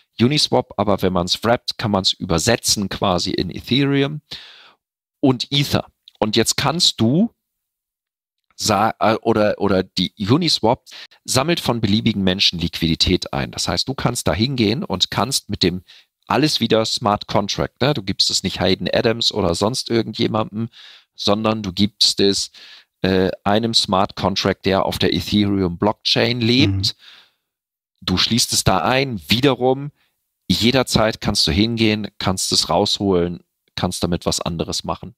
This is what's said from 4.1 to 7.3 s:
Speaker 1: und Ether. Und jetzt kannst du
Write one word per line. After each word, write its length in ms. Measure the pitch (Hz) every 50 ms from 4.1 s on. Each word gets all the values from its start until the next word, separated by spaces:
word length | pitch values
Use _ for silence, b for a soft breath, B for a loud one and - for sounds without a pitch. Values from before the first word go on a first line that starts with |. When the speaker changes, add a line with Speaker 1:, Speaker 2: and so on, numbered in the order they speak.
| 151 151 - B B B B B B B B B B B _ _ _ _ _ _ _ _
Speaker 1:
und 260 | - 135 131 113 - - 143
Ether. 340 | 143 143 - - 101 - - _ _ _ _ _ _
Und 160 | - 110 104
jetzt 220 | 120 110 - -
kannst 440 | - - 139 147 170 - - - -
du 300 | 113 113 135 165 220 226